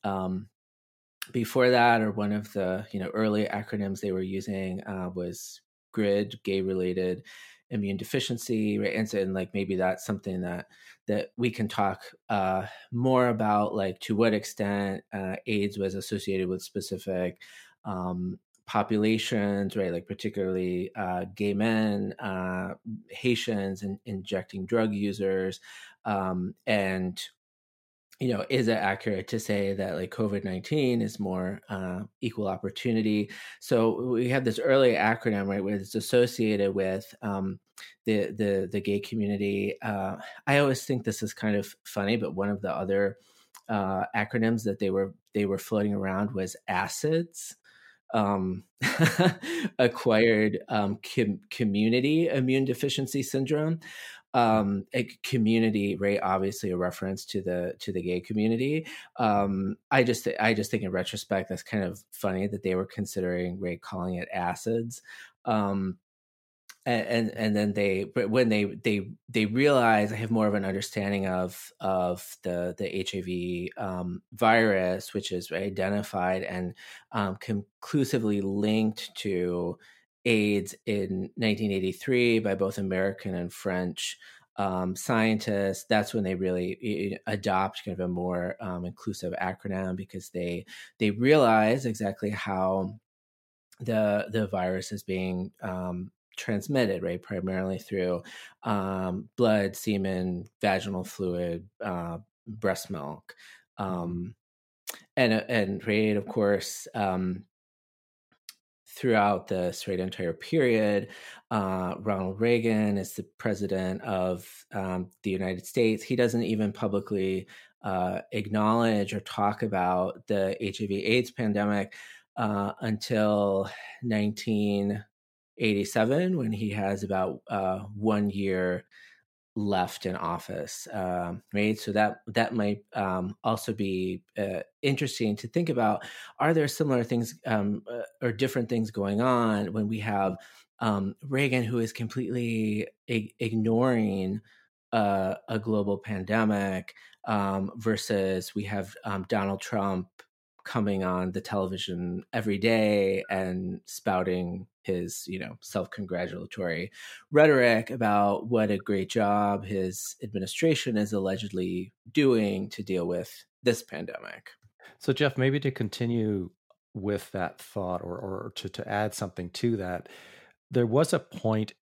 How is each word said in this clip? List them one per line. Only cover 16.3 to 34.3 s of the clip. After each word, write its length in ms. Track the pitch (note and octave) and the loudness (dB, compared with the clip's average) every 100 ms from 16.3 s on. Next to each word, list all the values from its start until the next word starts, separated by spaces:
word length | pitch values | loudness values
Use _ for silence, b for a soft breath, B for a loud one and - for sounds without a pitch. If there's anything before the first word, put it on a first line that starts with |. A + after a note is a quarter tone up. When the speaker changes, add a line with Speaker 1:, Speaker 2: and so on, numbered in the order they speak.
| F#2+ F#2 | -2 0
Speaker 1:
with 120 | F#2 | -2
specific, 800 | - G#2 - F#2 - F2+ F2+ E2+ B B B B | -4 -8 -6 -6 -4 -2 -2 -4 B B B B
um, 560 | - F#2 F2+ F2+ F2+ F#2 _ _ - | -8 -4 -4 -2 -4 -6 _ _ -4
populations, 1120 | - G2+ G#2+ G#2+ A2 - A2+ G2+ G2+ G2 A2 | -2 2 2 4 2 0 0 0 0 -2 -2
right? 160 | F#2 | -2
Like, 160 | E2+ - | -2 -6
particularly, 840 | G2+ G#2+ G2+ F#2 F#2 F2+ F2+ F#2+ - | -6 -6 -2 -2 0 0 -2 -4 -6
uh, 300 | F#2 F2+ F#2 F#2+ | -4 -2 -4 -2
gay 180 | G#2 | -2
men, 600 | G2+ A2+ A2 A2 G2+ G2+ - | 2 2 2 2 0 -2 -4
uh, 560 | A2 F#2 F#2 F#2 F#2+ - A2+ G#2+ - | -6 -4 -4 -4 -6 -10 -10 -12 -12
Haitians, 720 | - B2+ A#2 - G#2+ G2 F#2+ | -4 0 0 0 -2 -2 -4
and 160 | G2+ G2+ | -6 -8
injecting 600 | - G2 F#2+ F#2+ F2+ G2 F#2 | -8 -8 -4 -6 -6 -10 0
drug 260 | A#2 A2 | 2 2
users, 680 | G2+ G2+ G2+ F#2+ F#2+ F#2+ F#2 B B B B | 0 -2 0 0 0 -2 -4 B B B B
um, 520 | A2+ G2+ F#2 F2+ F2+ - - | -4 -2 0 -2 -4 -6 0
and, 560 | G#2+ F#2+ F#2 F#2 F2+ - _ _ _ _ _ _ _ _ - | 2 2 0 -2 -6 -12 _ _ _ _ _ _ _ _ -4
you 80 | B2+ | -2
know, 180 | G#2+ - | -2 0
is 200 | C3 A2+ | 0 2
it 100 | A2+ | 2
accurate 480 | G2 G2 A2 F#2+ F#2+ | 0 -2 -2 -4 -4
to 120 | A2+ | -6
say 320 | A2 G#2 G2 | -2 0 0
that, 240 | G2 G2 D#2+ | -2 -2 -2
like, 160 | F#2 | -6
covid 320 | - G#2+ G2+ | -2 -2 0
nineteen 580 | G2 F#2 - D3+ C3 A#2+ | -2 -6 -2 2 2 2
is 160 | A2 - | 0 -4
more, 420 | G2 F#2 F#2 G2 - | -4 -2 -2 -6 -8
uh, 340 | G2+ F#2 F2+ G#2+ _ | -8 -6 -6 -8 _
equal 260 | A#2+ A2 G2+ | -6 -4 -4
opportunity? 800 | F#2+ F#2+ - B2 A2+ G#2+ G#2+ G#2 B B B | -4 -6 -4 0 2 2 2 0 B B B
So 520 | - B2 A2+ - B2 | 0 4 4 2 0
we 160 | A#2 | 0
have 160 | B2 | 2